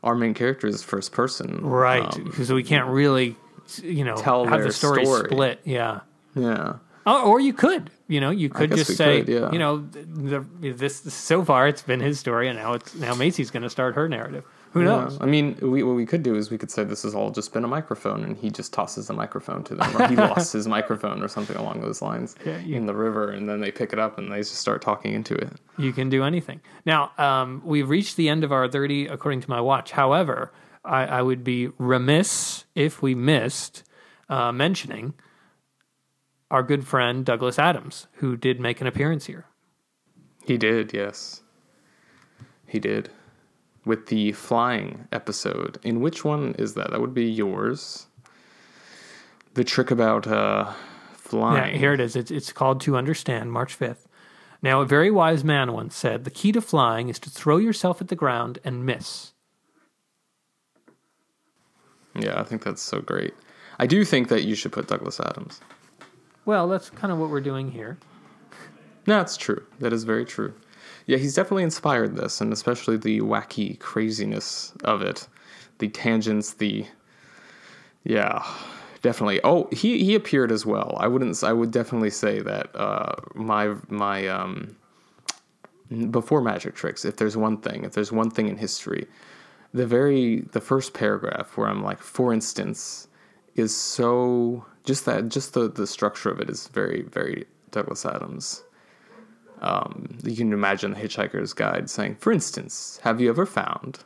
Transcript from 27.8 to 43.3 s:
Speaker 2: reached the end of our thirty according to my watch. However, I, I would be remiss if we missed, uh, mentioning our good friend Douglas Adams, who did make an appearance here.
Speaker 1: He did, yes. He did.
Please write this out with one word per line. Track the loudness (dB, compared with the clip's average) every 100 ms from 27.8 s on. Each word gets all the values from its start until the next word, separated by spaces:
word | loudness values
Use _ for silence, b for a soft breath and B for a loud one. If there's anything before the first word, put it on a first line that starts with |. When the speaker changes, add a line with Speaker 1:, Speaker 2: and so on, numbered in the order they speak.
| 4
Speaker 2:
reached | 2 0 2
the | 2
end | 4
of | 2
our | 2 2
thirty | 2 0 0 -2
according | -4 -2 -2
to | -2
my | -2
watch. | 2 0 0
However, | 2 4 4 2 -2 -6 b b b
I, | -2 0 2
I | 0
would | 2 0
be | 0 -2 -2 -2
remiss | 2 2 6 4 4 0 -4 -6 -10
if | 0 0 0
we | 0
missed, | 2 4 4 2 -4 -10 -14 _ b b b b
uh, | 0 0
mentioning | 2 2 0 -6 -8 -8 -10 b b b b _ _ _ _ _ _ _ _ _
our | 0
good | 2 0
friend | 2 0 2 0
Douglas | 0 0 0 4
Adams, | 2 2 -6 -16 -18
who | -4 -2 0
did | 0 0
make | -2 -2
an | -2
appearance | 0 0 0 -4
here. | -16 -18 _ _ _ _ _ _ _ _ _
Speaker 1:
He | -2 2
did, | 4 2 0
yes. | -4 -6 -6 -14 -16 _ _ b b b b b b b b b b _
He | -4
did. | -2 -4 -6 b b